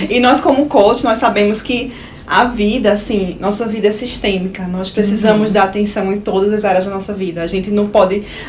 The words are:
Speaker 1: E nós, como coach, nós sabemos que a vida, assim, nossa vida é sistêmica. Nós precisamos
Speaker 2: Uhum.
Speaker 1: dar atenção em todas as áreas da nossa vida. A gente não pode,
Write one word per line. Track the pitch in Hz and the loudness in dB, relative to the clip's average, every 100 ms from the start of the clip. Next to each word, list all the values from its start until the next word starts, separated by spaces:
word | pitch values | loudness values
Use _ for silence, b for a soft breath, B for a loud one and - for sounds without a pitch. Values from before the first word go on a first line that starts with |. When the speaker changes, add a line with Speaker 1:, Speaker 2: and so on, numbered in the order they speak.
| 190 | -2
Speaker 1:
E | 240 | 2
nós, | 247 294 | 4 4
como | 359 269 294 | 2 2 2
coach, | - 202 247 | 4 4 4
nós | 240 220 | 0 2
sabemos | 247 208 208 214 | 2 2 2 0
que | - 247 269 B B B B | -2 -4 -4 B B B B
a | 175 247 | 0 0
vida, | 220 208 240 208 | 2 0 2 2
assim, | 208 - 208 185 165 | 0 0 -2 -2 -4
nossa | 185 208 226 | -4 -2 -4
vida | 214 202 | 0 0
é | |
sistêmica. | 208 247 - 208 185 185 196 185 | -2 -6 -4 -2 -2 -4 -6 -6
Nós | 185 185 | -6 -4
precisamos | - 202 202 214 214 214 | -2 0 2 4 4 4
Speaker 2:
Uhum. | 202 | 2
Speaker 1:
dar | |
atenção | 190 208 208 214 190 | 2 0 -2 -2 -2
em | 202 | -2
todas | 214 190 202 | 0 2 2
as | 214 | 2
áreas | 208 185 196 | 2 2 0
da | |
nossa | 190 190 | -4 -6
vida. | 196 185 165 | -6 -6 -4
A | 170 | -4
gente | 190 190 | -4 -2
não | 208 208 | 0 2
pode, | 214 185 202 208 B | 4 2 0 -6 B